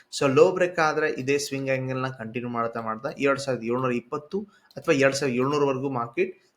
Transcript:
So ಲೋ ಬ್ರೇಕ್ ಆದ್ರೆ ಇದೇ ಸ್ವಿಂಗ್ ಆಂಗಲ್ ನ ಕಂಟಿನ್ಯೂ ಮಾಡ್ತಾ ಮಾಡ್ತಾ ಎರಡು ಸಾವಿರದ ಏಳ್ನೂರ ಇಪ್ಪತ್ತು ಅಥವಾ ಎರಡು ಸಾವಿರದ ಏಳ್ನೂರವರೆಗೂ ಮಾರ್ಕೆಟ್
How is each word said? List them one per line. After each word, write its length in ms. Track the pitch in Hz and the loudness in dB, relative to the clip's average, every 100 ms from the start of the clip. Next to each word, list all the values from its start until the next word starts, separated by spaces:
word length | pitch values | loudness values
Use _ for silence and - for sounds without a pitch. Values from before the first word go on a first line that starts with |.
| _ | _
So 220 | - 143 | 0 2
ಲೋ 180 | 135 180 | 6 6
ಬ್ರೇಕ್ 260 | 180 175 175 | 6 0 2
ಆದ್ರೆ 320 | 156 151 151 | 0 2 -2
ಇದೇ 280 | 131 131 143 | -2 -2 -2
ಸ್ವಿಂಗ್ 320 | 143 135 135 | -2 -4 -2
ಆಂಗಲ್ 320 | 131 131 131 | -2 -2 -4
ನ 60 | 131 | -6
ಕಂಟಿನ್ಯೂ 420 | 127 110 120 120 | -6 -10 -8 -6
ಮಾಡ್ತಾ 300 | 120 117 117 | -4 -4 -4
ಮಾಡ್ತಾ 280 | 113 110 139 | -6 -6 -8
ಎರಡು 320 | - 139 135 | 0 0 0
ಸಾವಿರದ 240 | 135 120 | -2 -4
ಏಳ್ನೂರ 280 | 113 127 127 | -2 0 0
ಇಪ್ಪತ್ತು 540 | 120 - 147 - 196 214 _ _ - | -2 -4 -8 -6 -8 -8 _ _ -4
ಅಥವಾ 180 | - | 0
ಎರಡು 220 | 143 135 135 | 4 4 2
ಸಾವಿರದ 200 | 143 123 | 0 2
ಏಳ್ನೂರವರೆಗೂ 520 | 135 147 143 127 139 | 2 2 2 0 -2
ಮಾರ್ಕೆಟ್ 500 | 127 117 - 190 - _ | -4 -4 -2 -4 -6 _